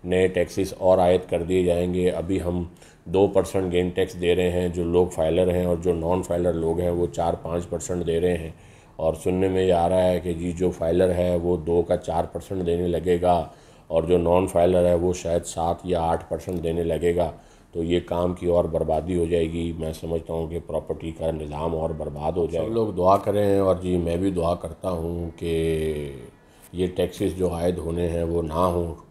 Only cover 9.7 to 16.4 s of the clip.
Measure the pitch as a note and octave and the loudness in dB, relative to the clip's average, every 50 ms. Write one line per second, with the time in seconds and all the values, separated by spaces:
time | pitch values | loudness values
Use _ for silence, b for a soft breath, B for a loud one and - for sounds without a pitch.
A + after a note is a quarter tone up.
9.7 | F2+ E2+ E2+ F2 F#2 F#2 F#2 F#2 F2+ F2 F2 F2+ E2+ E2 E2+ F2 E2+ E2+ F2+ F2+ | 4 4 4 2 4 4 4 4 2 0 -2 -4 -6 -4 -4 -6 -2 0 0 -2
10.7 | F2 - E2 E2 F2 F2+ F#2 F#2 F2 F2+ F2+ F2+ F2 F2 E2+ F2 F2+ E2 D2+ E2 | 0 0 -2 0 4 4 4 4 4 2 2 2 0 0 0 0 0 0 0 0
11.7 | E2+ F2 E2+ - F2+ F2 - - E2 E2 E2+ - - E2+ - - G2+ F#2+ F2+ E2+ | 2 2 2 2 0 -2 -2 -2 -2 -2 -2 -2 -6 -12 -10 -6 -6 -4 -2 0
12.7 | E2+ F2 F2+ F2 E2+ E2 E2 F2+ F2+ F2 F2+ F2+ F2 E2+ D#2 D2 B B B B | 0 0 0 0 -2 -2 2 2 0 2 4 2 2 2 0 -4 B B B B
13.7 | B B B _ E2 E2 D#2+ E2 F2+ F2+ E2+ E2+ F2 F2+ F#2+ F#2 - E2+ F2 F2+ | B B B _ -2 -2 2 2 2 2 4 4 4 4 4 2 2 4 4 6
14.7 | F#2 F2+ F2 F2 F2 E2+ F2 F2+ F2+ F2 - E2+ E2+ E2+ E2 - - E2+ E2 E2 | 6 4 4 4 4 4 2 0 -2 -2 -2 -2 -2 -2 -2 -4 -4 -2 -2 -2
15.7 | E2+ - - F2+ F2+ E2 E2 E2 E2+ - F#2 - F2 D#2+ | -2 -2 -2 -2 -2 0 0 0 0 -2 -2 -6 -8 -8